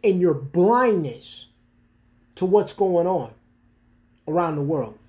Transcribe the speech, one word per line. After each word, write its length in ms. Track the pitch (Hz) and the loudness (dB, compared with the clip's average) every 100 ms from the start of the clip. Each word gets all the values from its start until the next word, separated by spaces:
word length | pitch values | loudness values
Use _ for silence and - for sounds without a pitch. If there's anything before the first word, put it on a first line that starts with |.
and 160 | 214 185 | 0 2
your 140 | 175 | 2
blindness 1120 | 139 135 175 190 240 247 190 139 117 - - - _ _ _ _ _ _ _ _ | 0 -2 2 4 4 2 0 -2 -10 -18 -20 -20 _ _ _ _ _ _ _ _
to 100 | - | -6
what's 280 | 185 208 - | 2 2 2
going 340 | - 190 175 175 | -2 0 0 0
on 240 | 175 117 - _ _ _ _ _ _ _ _ - | -2 -6 -16 _ _ _ _ _ _ _ _ -4
around 280 | 170 170 | -2 -2
the 80 | 151 | -2
world. 340 | 143 151 110 107 | -4 -4 -6 -12